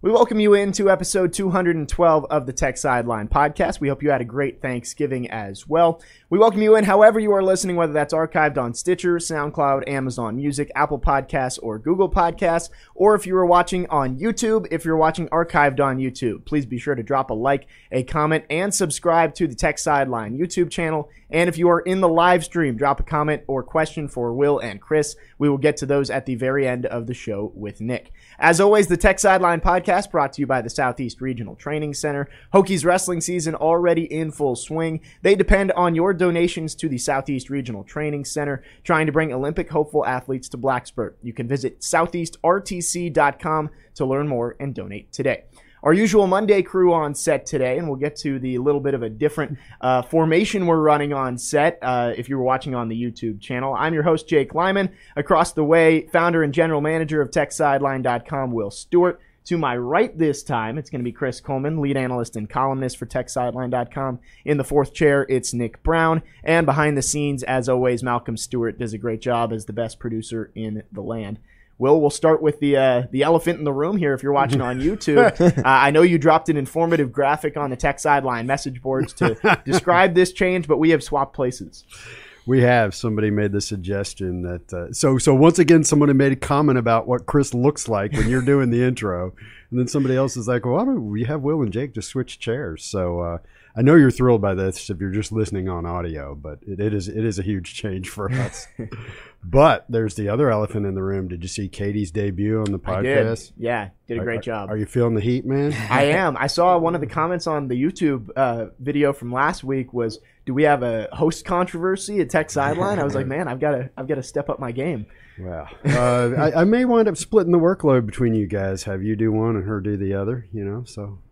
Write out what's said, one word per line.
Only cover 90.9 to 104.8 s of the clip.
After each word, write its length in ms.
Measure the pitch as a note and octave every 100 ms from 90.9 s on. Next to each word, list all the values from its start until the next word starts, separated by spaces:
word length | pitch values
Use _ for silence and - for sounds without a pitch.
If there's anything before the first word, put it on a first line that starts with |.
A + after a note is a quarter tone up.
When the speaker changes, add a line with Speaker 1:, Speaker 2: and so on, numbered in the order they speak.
| B3+ A2
Speaker 2:
we 140 | G#2
have 180 | A#2 D3+
Will 220 | C3+ D#3
and 80 | A#2+
Jake 220 | F#2+ C#3 A2+
just 140 | -
switch 280 | C3 B2 -
chairs?" 440 | - A#2 A#2+ D#2+ -
So, 340 | G2+ F2+ F2
uh, 160 | E2+ E2+ - - _ -
I 60 |
know 140 | B2+ E3
you're 160 | C#3
thrilled 300 | - B2+ A#2
by 120 | G2
this 360 | F#2+ F#2+ F#2+ -
if 80 | F#2+
you're 100 | G2
just 220 | G2 G#2+
listening 360 | A2 G#2+ G2+ F#2
on 200 | F2+ E2+
audio, 480 | F2 F2 D#2 C#2 C#2+
but 240 | D2 D2 -
it, 120 | F#2+
it 140 | G#2
is, 140 | G#2 F#2
it 180 | G#2+ A2+
is 140 | G2
a 20 |
huge 300 | F#2+ G2+ F2
change 340 | - G#2+ F#2+ F#2
for 220 | - G2+
us. 360 | B2+ B2 - - -
Speaker 1:
<laughs> 0 | A2 G#2+ G#2+ - - _ F2
Speaker 2:
But 400 | G#2+ D3+ A2 -
there's 260 | A#2 A2 G#2+
the 140 | G2+
other 200 | A2+ C#3+
elephant 360 | G#2+ G#2+ A2 G2+
in 100 | F#2+
the 80 |
room. 240 | F#2+ G2 F#2
Did 140 | F2
you 60 | F2+
see 180 | - G2
Katie's 440 | - G2+ G#2 G2
debut 480 | F2+ G2+ F2+ G#2 A2
on 120 | G#2
the 80 | F#2+ -
Speaker 1:
I 160 | F#2
did. 240 | B2 C#3 A2+
Speaker 2:
podcast? 240 | A2+ - -
Speaker 1:
Yeah, 320 | A#2 A#2+ G2 _ _
did 100 | A#2
a 40 |
Speaker 2:
Are, 20 |
Speaker 1:
great 160 | A2 A#2
Speaker 2:
are, 20 |
Speaker 1:
job. 280 | - A2 G2
Speaker 2:
are 60 |
you 80 | G#2+